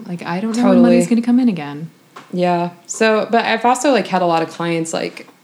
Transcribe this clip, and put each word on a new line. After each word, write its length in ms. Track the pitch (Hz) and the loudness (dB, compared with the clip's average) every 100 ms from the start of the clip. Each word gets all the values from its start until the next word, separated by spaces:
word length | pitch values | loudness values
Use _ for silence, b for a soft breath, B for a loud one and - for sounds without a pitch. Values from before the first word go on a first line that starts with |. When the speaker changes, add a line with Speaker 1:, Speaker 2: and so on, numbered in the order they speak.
| - | -12
Speaker 1:
like, 160 | 175 | -10
"I 180 | - 175 | -8 -6
don't 160 | 226 226 | -4 0
know 80 | |
when 120 | 240 185 | 4 4
Speaker 2:
Totally. 60 | |
Speaker 1:
money's 240 | - 240 175 | 6 4 2
gonna 140 | 233 | 0
come 160 | 240 247 | 2 2
in 100 | 247 | 2
again." 400 | 170 147 143 160 _ _ - - | 0 -8 -10 -14 _ _ -20 -8
Speaker 2:
Yeah. 380 | 180 180 170 175 - - | -2 0 0 -2 -8 -12
So, 420 | - 220 214 - | 0 2 2 2
but 140 | 226 | 0
I've 200 | - 220 240 | 0 0 0
also, 260 | 262 302 | 2 2
like, 140 | 247 - | 0 0
had 160 | 185 | 0
a 40 | 175 | 0
lot 160 | 165 | 0
of 60 | 160 | -2
clients, 460 | - 170 165 165 | -6 -4 -4 -4
like, 340 | - - - - _ | -6 -6 -10 -20 _